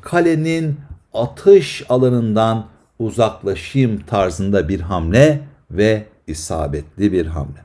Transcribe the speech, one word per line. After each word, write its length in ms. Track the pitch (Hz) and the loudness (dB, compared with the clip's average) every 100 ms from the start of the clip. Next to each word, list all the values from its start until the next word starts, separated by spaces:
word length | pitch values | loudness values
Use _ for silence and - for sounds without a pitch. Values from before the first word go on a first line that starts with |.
kalenin 800 | - 175 170 160 160 165 160 147 - - _ | -2 0 2 2 0 -2 -2 -6 -10 -20 _
atış 720 | 110 120 - 196 196 147 - - | -6 -6 0 6 6 4 -10 -2
alanından 800 | 127 127 123 113 107 113 113 107 _ _ _ | 2 2 2 0 2 2 0 -6 _ _ _
uzaklaşayım 1000 | 110 107 110 - 98 87 - 135 127 104 | -6 0 0 0 -6 -6 -4 0 0 0
tarzında 680 | - 104 92 80 98 101 78 | -2 0 0 -2 0 0 0
bir 120 | 92 | -4
hamle 640 | 82 92 82 107 151 143 - _ _ | -4 -4 0 4 4 4 -6 _ _
ve 340 | 85 107 110 104 _ - | 0 0 0 -6 _ -14
isabetli 840 | 85 - 82 73 73 73 - 101 | -12 -8 -6 -4 -6 -10 -2 0
bir 140 | 92 80 | 0 -4
hamle. 340 | 80 71 69 | -6 -10 -12